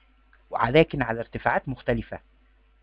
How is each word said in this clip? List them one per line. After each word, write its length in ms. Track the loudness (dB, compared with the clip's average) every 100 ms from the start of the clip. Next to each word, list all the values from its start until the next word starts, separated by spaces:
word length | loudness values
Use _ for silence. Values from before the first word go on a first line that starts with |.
| _ _ _ _ -8
ولكن 520 | -2 4 6 4 2
على 180 | -4 -4
ارتفاعات 480 | -6 -4 -2 -2 -4
مختلفة، 500 | -8 -2 -2 -4 -12 _ _ _ _ _ _